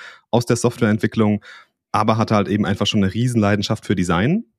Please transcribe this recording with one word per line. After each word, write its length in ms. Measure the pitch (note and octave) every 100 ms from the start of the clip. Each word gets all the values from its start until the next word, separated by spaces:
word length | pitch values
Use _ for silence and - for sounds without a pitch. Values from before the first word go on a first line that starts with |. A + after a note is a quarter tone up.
| - - _
aus 160 | A#2 -
der 100 | A#2
Softwareentwicklung, 880 | A#2 - A2 G#2+ A#2 A2+ G#2+ G#2 - - _ _ _
aber 260 | G#2 G#2+ A2
hatte 200 | G#2+ G#2+
halt 120 | F#2
eben 160 | G2+
einfach 220 | F#2 G2 G2+
schon 160 | G#2+
eine 100 | F#2+
Riesenleidenschaft 720 | G#2 B2 A#2 G#2 G#2 G#2 A2
für 120 | - F#2
Design 480 | F2 E2+ A#2+ G#3 -